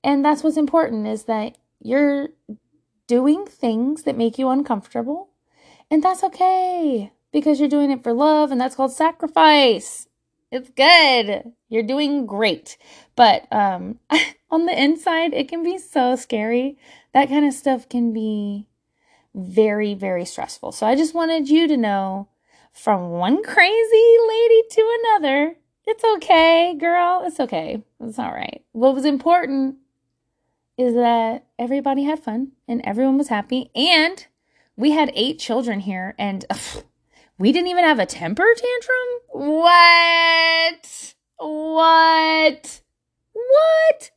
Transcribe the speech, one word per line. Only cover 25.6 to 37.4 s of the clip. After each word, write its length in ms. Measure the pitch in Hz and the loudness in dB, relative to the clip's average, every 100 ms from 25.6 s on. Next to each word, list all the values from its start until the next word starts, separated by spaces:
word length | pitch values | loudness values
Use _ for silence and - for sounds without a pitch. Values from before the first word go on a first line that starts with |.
| _ _ - | _ _ -6
it's 180 | 440 | -2
okay, 680 | 453 403 - 330 330 330 349 302 | 0 0 2 4 6 4 2 -2
girl. 440 | 339 349 349 359 359 | -2 0 0 -2 -4
It's 140 | 311 | -6
okay. 420 | 254 170 160 214 - _ | -6 -6 -8 -12 -14 _
It's 180 | 233 220 | -14 -10
all 140 | 220 | -8
right. 320 | - - - _ | -8 -12 -14 _
What 220 | 226 262 | 0 0
was 100 | 269 | 2
important 720 | 294 277 330 349 277 269 269 269 _ _ _ _ _ _ _ _ _ - | -2 -2 0 0 0 -4 -4 -6 _ _ _ _ _ _ _ _ _ -4
is 180 | 247 | 0
that 520 | 233 240 233 226 233 _ - | 2 2 2 0 -6 _ -10
everybody 460 | 240 277 277 269 | -4 -2 -2 -2
had 160 | 285 311 | -2 -4
fun 320 | - 220 269 _ - | -6 -6 -8 _ -8
and 140 | 233 | -6
everyone 340 | - 208 269 269 | -4 -2 0 0
was 100 | 285 | 0
happy. 420 | 214 - 254 - | -4 -4 -6 -6
And 520 | - 320 330 320 381 - _ _ _ _ - | -2 2 2 0 -4 -20 _ _ _ _ -2
we 160 | 277 | 0
had 180 | 302 196 | 2 0
eight 240 | 202 247 320 | -2 -4 -6
children 420 | - 240 233 202 | -6 -4 -4 -6
here, 340 | 190 185 185 - | -6 -8 -10 -8
and, 260 | 202 190 - | -8 -8 -8
ugh, 340 | 202 - - _ _ _ _ _ | -10 -10 -16 _ _ _ _ _
we 140 | - | 0